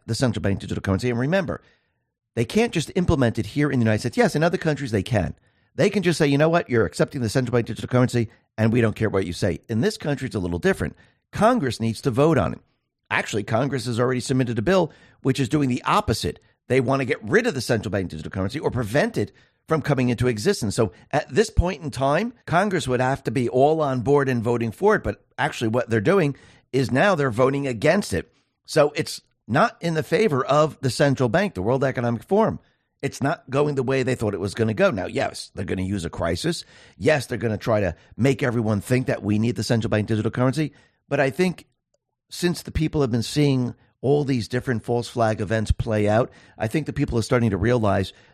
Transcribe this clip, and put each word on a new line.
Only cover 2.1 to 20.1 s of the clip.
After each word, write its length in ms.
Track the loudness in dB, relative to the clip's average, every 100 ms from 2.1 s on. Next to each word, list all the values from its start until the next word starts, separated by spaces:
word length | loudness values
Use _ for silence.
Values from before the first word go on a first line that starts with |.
| _ _ -4
they 100 | -2
can't 280 | 0 0
just 180 | 0 -2 -2
implement 420 | 0 2 2 2
it 100 | -4
here 220 | -2 0
in 100 | 2
the 40 |
United 160 | 2 2
States. 180 | 0 2
Yes, 180 | 2 2
in 80 |
other 140 | 0 0
countries 340 | -2 -2 -2
they 120 | -2
can. 320 | 0 0 -2 -6 _ _ _ 0
They 140 | 2
can 140 | 2
just 140 | 0 2
say, 100 | 2
"You 100 | 4
know 100 | 4
what? 220 | 2 2
You're 160 | 0 0
accepting 360 | 0 -2 0
the 60 | -2
central 240 | 0 2
bank 160 | 0 0
digital 220 | -6 0
currency, 400 | 2 4 2 -2 -6 _ 0
and 140 | 2
we 100 | 4
don't 140 | 2 2
care 140 | 0
what 160 | 0 -2
you 80 |
say." 260 | -2 -2 -4 -4
In 140 | -2
this 160 | -2 -2
country, 300 | -6 -4 -4
it's 80 | -4
a 40 |
little 200 | -4 -2
different. 360 | 0 0 -4 -8 _ _ _
Congress 480 | 0 2 2 0 -2
needs 220 | -2 -2
to 100 | -2
vote 260 | 2 4 4
on 160 | 2
it. 60 | -4 _ _ _ _ _
Actually, 320 | -2 -2 -4
Congress 420 | -2 -2 0 -4 -4
has 120 | -2
already 200 | 0 -2
submitted 380 | 0 0 0 -2
a 40 |
bill 300 | 2 2 0 -4 -20 _
which 180 | -2 0
is 100 | 0
doing 200 | 0 0
the 140 | -2
opposite. 560 | 0 0 0 -2 -2 -6 _ _ _
They 120 | 0
want 220 | 2 0
to 40 | -2
get 160 | -4
rid 240 | 0 2 2
of 80 | -2
the 60 |
central 300 | -2 -2 0
bank 180 | -4 -4
digital 220 | -8 -10
currency 280 | -6 -4 -4
or 120 | -4
prevent 460 | -2 -2 0 0 -2
it 140 | -6 -8 _ _ _
from 140 | -2
coming 280 | 0 0
into 180 | 2